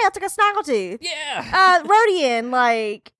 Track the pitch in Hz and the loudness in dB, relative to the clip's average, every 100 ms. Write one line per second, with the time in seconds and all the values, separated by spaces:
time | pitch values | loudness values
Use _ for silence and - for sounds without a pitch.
0 | 440 403 392 - 415 403 - 233 185 208 | 0 -2 -8 0 0 0 -2 -4 -4 -10
1 | 349 302 294 254 220 370 381 359 320 415 | -10 -10 -8 -8 -2 2 4 4 4 4
2 | 453 370 269 233 233 254 240 233 214 214 | 4 2 0 -2 -2 0 0 0 -4 -8
3 | - - | -14 -2